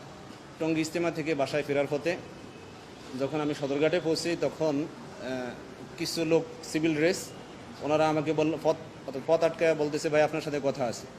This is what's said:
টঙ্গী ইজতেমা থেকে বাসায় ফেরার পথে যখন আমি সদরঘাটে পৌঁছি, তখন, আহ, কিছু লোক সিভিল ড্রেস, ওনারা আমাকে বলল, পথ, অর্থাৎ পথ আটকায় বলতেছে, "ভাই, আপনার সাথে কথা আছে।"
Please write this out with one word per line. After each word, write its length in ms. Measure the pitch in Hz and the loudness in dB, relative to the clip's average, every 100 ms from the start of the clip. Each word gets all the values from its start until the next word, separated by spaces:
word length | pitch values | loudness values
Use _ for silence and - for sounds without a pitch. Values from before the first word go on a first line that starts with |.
| - - - - - - | -16 -16 -16 -18 -16 -2
টঙ্গী 220 | 160 160 | 0 2
ইজতেমা 300 | 160 175 170 | 0 0 0
থেকে 240 | 165 151 | 0 0
বাসায় 280 | 151 131 151 | 0 2 0
ফেরার 240 | 143 143 139 | 2 2 2
পথে 260 | 147 165 180 - - - - - - - - - 131 | 0 0 -2 -6 -14 -16 -16 -16 -16 -16 -16 -10 -4
যখন 200 | 135 151 | -2 0
আমি 140 | 147 | -2
সদরঘাটে 460 | 147 143 139 156 175 | -2 -2 2 4 4
পৌঁছি, 360 | 160 156 175 170 | 2 0 0 0
তখন, 460 | 143 - 156 143 156 - - - | -2 0 0 0 -2 -8 -14 -10
আহ, 280 | 123 131 123 - - - - - | -6 -6 -6 -8 -12 -14 -14 -6
কিছু 260 | 165 - | -4 -2
লোক 200 | 160 160 160 - - | 4 4 2 -6 -4
সিভিল 220 | 160 160 | 0 2
ড্রেস, 340 | 147 165 196 - - - - - - | 4 4 2 -4 -12 -16 -16 -16 -6
ওনারা 260 | 139 151 156 | 2 4 6
আমাকে 240 | 156 151 | 4 2
বলল, 200 | 151 156 160 | 2 2 2
পথ, 140 | 151 160 - - - | 2 2 -2 -14 -10
অর্থাৎ 160 | 131 127 | -6 2
পথ 180 | 165 | 4
আটকায় 300 | 165 135 165 | 4 4 4
বলতেছে, 340 | 156 147 147 165 | 4 2 0 2
"ভাই, 140 | 151 | 4
আপনার 200 | 151 160 | 4 2
সাথে 180 | 151 143 | -2 -2
কথা 220 | 135 135 | 0 0
আছে।" 220 | 123 - - | -2 -4 -10